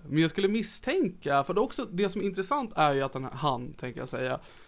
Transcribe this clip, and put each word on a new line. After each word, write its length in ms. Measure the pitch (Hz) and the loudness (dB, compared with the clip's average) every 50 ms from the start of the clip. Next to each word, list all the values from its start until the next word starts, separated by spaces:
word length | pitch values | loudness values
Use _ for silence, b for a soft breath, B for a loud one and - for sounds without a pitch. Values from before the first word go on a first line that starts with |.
| - 143 | -6 -2
men 100 | 139 151 | 2 2
jag 120 | 165 165 | 2 2
skulle 180 | - - 196 196 | 2 2 2 2
misstänka, 960 | 208 233 220 220 - - - 254 311 381 311 190 - - - 143 139 139 139 | 2 2 -2 -2 -6 -6 -2 -2 0 2 2 0 -2 -4 -2 2 2 2 4
för 100 | - 170 | 4 2
det 60 | 202 | 2
också, 240 | 247 262 - - 254 | 2 0 0 -4 -6
det 240 | - 180 175 208 196 | -4 0 0 0 0
som 120 | 190 214 | 0 0
är 40 | 180 | -2
intressant 480 | 202 175 190 196 - 285 294 262 214 - | -2 -2 -2 -2 0 0 0 -2 -2 2
är 160 | - 156 147 139 | 4 4 4 4
ju 100 | 139 139 | 4 0
att 100 | 135 - | 0 -2
den 120 | 131 131 | -4 -8
här, 80 | 127 - | -6 -6
han, 400 | 131 147 147 127 120 123 123 123 | -2 0 0 0 0 -4 -8 -10
tänker 280 | - - 127 113 123 | -10 -10 -10 -8 -8
jag 80 | 127 127 | -8 -6
säga, 320 | - 123 127 131 131 - B B B B B | -4 -4 -2 -2 -4 -4 B B B B B